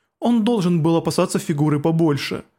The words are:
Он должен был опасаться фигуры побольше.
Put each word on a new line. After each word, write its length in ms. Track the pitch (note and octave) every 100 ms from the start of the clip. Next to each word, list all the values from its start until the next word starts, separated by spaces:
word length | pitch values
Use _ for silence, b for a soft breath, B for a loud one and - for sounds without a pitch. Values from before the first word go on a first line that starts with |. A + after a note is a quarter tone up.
| b _
Он 240 | A#3 A#3+
должен 400 | G#3+ A#3 F3 F3
был 140 | D#3+ E3
опасаться 420 | E3 D#3 F#3 -
фигуры 400 | - D3 D3+ D3+
побольше. 640 | E3 E3 E3 C#3 - - -